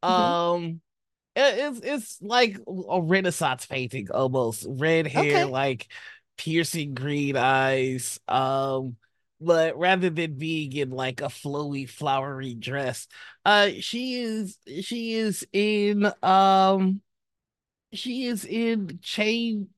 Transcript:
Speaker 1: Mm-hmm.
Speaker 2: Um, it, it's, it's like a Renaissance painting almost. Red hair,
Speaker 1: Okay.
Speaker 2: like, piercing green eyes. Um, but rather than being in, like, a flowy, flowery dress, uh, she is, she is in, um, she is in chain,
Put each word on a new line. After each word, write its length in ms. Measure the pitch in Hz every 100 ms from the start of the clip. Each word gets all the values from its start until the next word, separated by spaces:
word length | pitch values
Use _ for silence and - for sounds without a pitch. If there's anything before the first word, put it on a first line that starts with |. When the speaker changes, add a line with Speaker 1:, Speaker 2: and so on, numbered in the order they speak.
Speaker 1:
Mm-hmm. 600 | 175 180 175 175 170 175
Speaker 2:
Um, 160 | 170 165 _ _ _ _ _ -
it, 180 | 277 208
it's, 220 | 294 233
it's 380 | 254 285 214 -
like 360 | 202 247 240 190 - 185 117
a 120 | 180
Renaissance 680 | 160 190 180 - 151 127 -
painting 440 | 135 123 131 98
almost. 560 | - 131 131 117 110 98
Red 380 | 131 156 165 151
hair, 360 | - 147 143
Speaker 1:
Okay. 20 |
Speaker 2:
like, 440 | 139 131 139 127 - - - - _ -
piercing 580 | 160 160 156 170 143
green 420 | 127 139 147 143 135
eyes. 840 | 131 135 135 135 131 127 - - -
Um, 720 | 127 135 135 135 131 131 117 _ _ _ -
but 380 | 165 165 160 131
rather 320 | 180 190 180
than 280 | 160 165 135
being 340 | 160 160 147
in, 180 | 143 135
like, 300 | 127 131 123
a 60 | -
flowy, 640 | - 143 143 147 139 127
flowery 680 | - 151 139 135 135 131
dress, 520 | 120 123 139 131 117 - - - -
uh, 240 | 190 208 202 190
she 400 | - 233 254 247
is, 380 | 233 220 196 - - 147
she 320 | 185 233 226
is 320 | 226 220 175 -
in, 580 | 196 208 208 208 208 202 -
um, 800 | 165 190 190 190 190 190 190 196 - _ _ _ _ _ _ _ _
she 340 | 214 254 247 247
is 180 | 214
in 540 | - 220 233 226 180 170
chain, 680 | - - 214 233 233 214 196